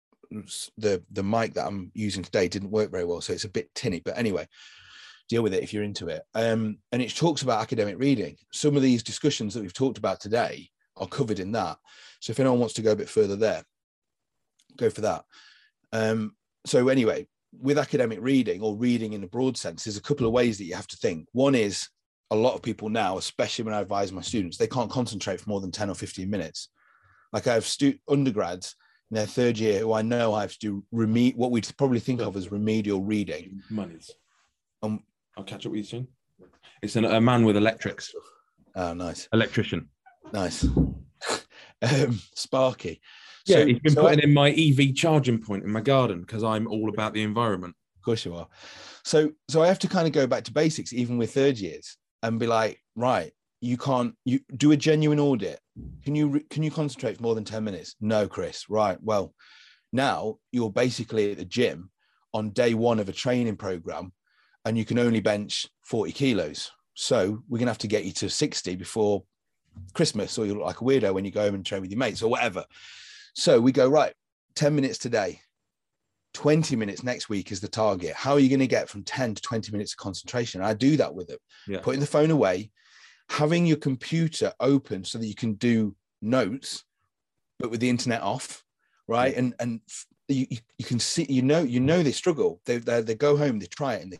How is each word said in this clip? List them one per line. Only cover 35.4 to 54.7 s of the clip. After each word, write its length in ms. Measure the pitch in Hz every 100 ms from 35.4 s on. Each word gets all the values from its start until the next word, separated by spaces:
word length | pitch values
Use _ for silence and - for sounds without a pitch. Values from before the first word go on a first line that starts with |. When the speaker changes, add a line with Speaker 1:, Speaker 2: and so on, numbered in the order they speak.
Speaker 2:
catch 220 | 98 101 -
up 60 |
with 80 | 107
you 40 |
soon. 240 | 101 120 131 _ _ _ - _ - -
It's 140 | 107 113
an, 100 | 113
a 160 | 110
man 240 | 120 120 110
with 120 | 104
electrics. 560 | 110 - 101 - - - - _ _ _ _ 95
Speaker 1:
Oh, 180 | 87
nice. 340 | 85 85 - -
Speaker 2:
Electrician. 560 | 113 104 - 101 87 - _ - _ -
Speaker 1:
Nice. 320 | 101 87 - -
<laughs> 60 | - - - - _ - - - - - -
Um, 380 | 117 139 117 107 -
Sparky. 680 | - - 135 131 - 85 - - - - - -
Speaker 2:
Yeah, 120 | 165
Speaker 1:
So, 100 | 147
Speaker 2:
he's 120 | 120
been 140 | 151
Speaker 1:
so 80 | 147
Speaker 2:
putting 180 | 160 151
Speaker 1:
I 20 |
Speaker 2:
in 100 | 147
my 180 | 143 143
E 200 | 156 156
V 220 | 135 139
charging 480 | 131 170 156 127 113
point 240 | 110 98 101
in 40 |
my 120 | 107
garden 420 | 117 135 120 87
'cause 180 | 90 110
I'm 240 | 113 110 110
all 220 | 107 110
about 240 | 104 107
the 80 | 107
environment. 540 | 107 107 117 92 90 - _ _
Speaker 1:
Of 40 |
course 240 | - 113 87
you 80 |
are. 140 | 85 82 - - - - -
So, 300 | - 156 151 - -
so 120 | 160
I 60 | 170
have 100 | 190
to 100 | 180
kinda 200 | 185 165
go 160 | 147 127
back 200 | 120 -
to 80 |
basics, 400 | 147 160 - -
even 240 | 120 120 120
with 160 | 110
third 260 | 139 139 120
years, 380 | 87 71 - - _ -
and 160 | 113 113
be 80 | 117
like, 340 | 113 110 - _ 113
"Right, 380 | 123 104 80 _ _ -
you 180 | 120 123
can't, 380 | 135 127 120 -
you 160 | 123 135 - 120
do 160 | 147